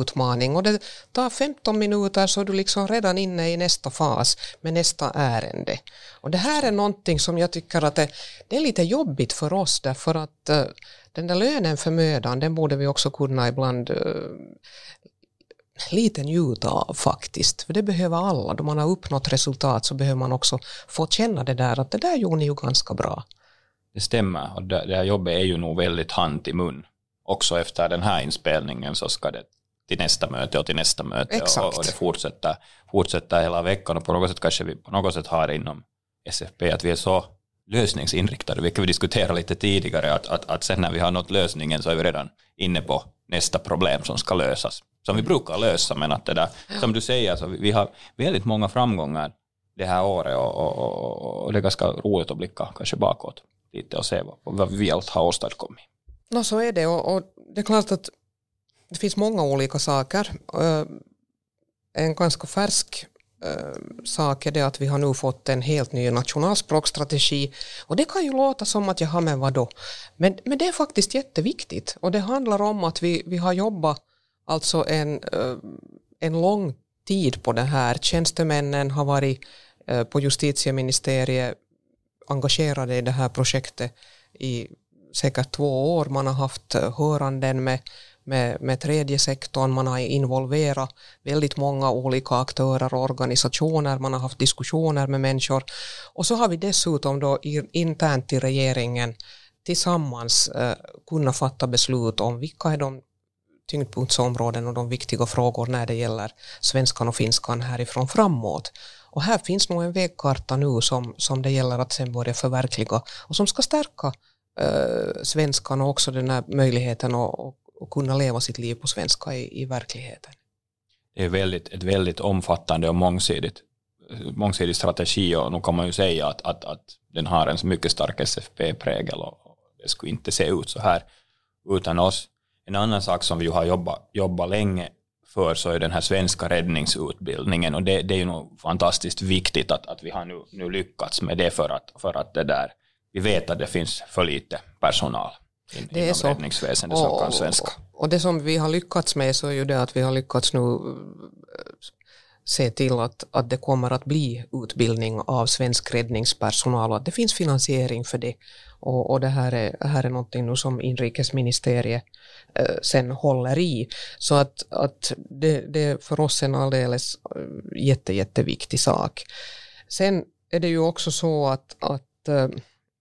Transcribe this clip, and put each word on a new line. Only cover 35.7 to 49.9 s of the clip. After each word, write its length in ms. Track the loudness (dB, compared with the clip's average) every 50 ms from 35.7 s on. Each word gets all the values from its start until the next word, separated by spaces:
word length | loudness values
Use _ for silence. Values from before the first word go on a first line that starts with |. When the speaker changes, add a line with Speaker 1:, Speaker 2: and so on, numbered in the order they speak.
| -10 -10 -14 _ _ _ _ _ _ _ _ -10
Speaker 2:
S 120 | -8 -8
F 80 | -8 -10 -8 -2
P 140 | 0 0
att 120 | 0 0 0
vi 80 | -2
är 40 | -2
så 300 | 0 0 0 0 0 0 -4 -12 _ _ _ _ _ _ -2
lösningsinriktade, 920 | 0 2 2 2 0 -2 -4 -2 0 0 0 0 -2 -4 -6 -6 -4 -2
vilket 200 | 0 0 0 0 0
vi 40 | 2
diskuterade 460 | 2 0 0 0 2 0 2 2 0
lite 220 | -2 -2 -2 -4
tidigare, 580 | -2 0 2 2 2 2 0 -2 0 2 2 0
att, 140 | 0 0 -2
att, 220 | -4 -4 -2 -4
att 140 | -4 -2 -2
sen 180 | -2 0 0
när 100 | 0 0
vi 80 | 0 0
har 120 | 0 0
nått 200 | 0 0 -2 0
lösningen 520 | 2 2 2 2 0 -4 -2 -2 -2 0 0
så 60 | 0
är 60 | 0
vi 80 | 2 2
redan 260 | 2 0 0 -4 -8 -12 _ _ _ _ -4
inne 240 | -2 0 0 0
på 220 | 0 0 -2 -2 -2 -6 -14 _ _ -4
nästa 320 | -2 -2 0 0 -2 -2
problem 440 | -2 -2 0 0 2 2 2 0 -2
som 140 | -4 -4 -4
ska 180 | -2 0 0
lösas. 480 | 2 2 0 0 -2 -2 -6 -6 -8 -14 _ _ _ _
Som 100 | -2 0
vi 60 | 0
brukar 360 | 2 2 2 0 0 -2 -4 0
lösa, 380 | 2 2 2 2 0 0 0
men 160 | -2 -2 -2
att 140 | -2 -2 -2
det 80 | -2 0
där, 160 | 0 0 0 -2 -8 -14 -12
Speaker 1:
Ja. 100 | -6 -2
Speaker 2:
som 140 | 0 0 0
du 80 | 0
säger, 340 | 0 0 0 0 2 0 0
så 120 | -2 -4 -6
vi, 100 | -6 -2
vi 140 | 0 2
har 180 | 2 2 2 0 -4 -12 -20 -16 -8 -4
väldigt 280 | -2 0 0 0 0
många 240 | 0 0 0 0 0
framgångar 640 | 2 2 2 2 2 0 -2 -2 -4 -4 -4 -6 -8 _ _ _ _ _ _ _ _ -8
det 80 | -2
här 180 | 0